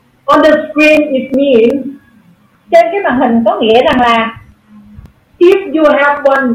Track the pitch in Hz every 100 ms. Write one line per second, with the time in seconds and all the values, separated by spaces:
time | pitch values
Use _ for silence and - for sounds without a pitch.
0 | _ _ - 294 302 302 - 285 302 302
1 | 294 262 - 262 285 240 233 277 - -
2 | _ _ _ _ _ _ _ 330 339 392
3 | 349 254 254 233 233 392 226 226 294 262
4 | 240 226 226 - - _ _ - - -
5 | - _ _ - 349 392 294 311 294 269
6 | 285 294 269 269 262